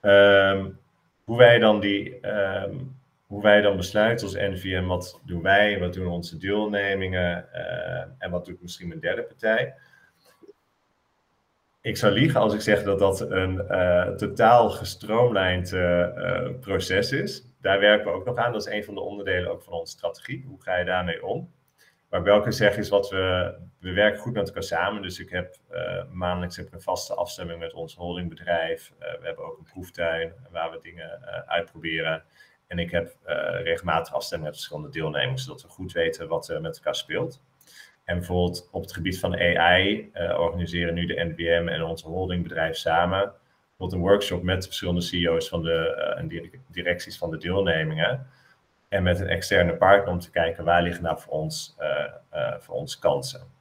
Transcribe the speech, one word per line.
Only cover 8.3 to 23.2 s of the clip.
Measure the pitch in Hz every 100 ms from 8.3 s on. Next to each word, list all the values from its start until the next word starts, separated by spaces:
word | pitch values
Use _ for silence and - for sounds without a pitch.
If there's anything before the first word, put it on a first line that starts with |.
wat | 87 87
doet | 90
misschien | 87 - 87
een | 160
derde | 82 95
partij? | - - 113 113 127 - _ _ _ _ _ _ - - _ _ _ _ _ _ _ _ _ _ _ _
Ik | 113 -
zou | 107
liegen | 101 151 131
als | 107
ik | 101
zeg | - 101
dat | 98 98
dat | 98 95
een, | - 95 92 92 90
eh, | 92 90 87 92
totaal | - 101 - 113 120 113
gestroomlijnd, | - - - - 110 123 104 92 90 90
eh, | 92 87 87
eh, | 87 - 87 90 87 -
proces | - 87 - 92 -
is. | 139 - - - _
Daar | 95 98
werken | 104 104 -
we | 85
ook | -
nog | 120
aan. | 120
Dat | 110 101
is |
een | 104
van | 104
de | 98
onderdelen | 98 101 95 90 87
ook | 85
van | -
onze | 85 82
strategie. | - 87 - - 135 131
Hoe | -
ga | - 90
je | 90
daarmee | 92 90 - 92
om? | 117 175 _ _ _ _ _ _
Maar | 90
welke | 92 104 117
zeg | - 104 101
is | 104
wat | 101 98
we, | 95